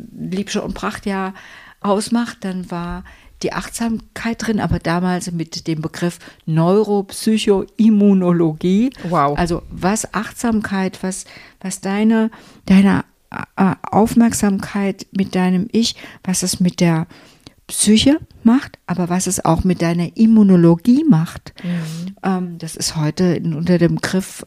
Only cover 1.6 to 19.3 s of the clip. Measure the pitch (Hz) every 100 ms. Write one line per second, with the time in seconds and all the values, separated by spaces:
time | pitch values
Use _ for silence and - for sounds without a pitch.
1.6 | - _ 202 202 214 233 233 233 196 185
2.6 | 180 175 175 175 - - - _ - -
3.6 | - - 233 220 - - 226 233 226 214
4.6 | 170 175 - 170 180 180 175 170 160 -
5.6 | - 160 156 - 175 - - - - 160
6.6 | 165 202 208 208 196 - - 220 214 196
7.6 | - _ 220 214 202 196 175 170 170 156
8.6 | 175 190 247 - 175 165 143 147 175 170
9.6 | - - 180 220 - - 220 - 240 220
10.6 | 214 196 190 - 190 185 - - - _
11.6 | 190 - 190 196 220 226 220 - - -
12.6 | - 190 196 185 - _ _ - - -
13.6 | 196 - - 190 226 - 233 - 208 196
14.6 | - 202 196 190 - 196 190 190 180 185
15.6 | 190 220 226 - - - - 180 180 -
16.6 | 180 - 175 160 165 - - _ - _
17.6 | - - - 220 262 311 - - 226 247
18.6 | - - - 175 175 180 185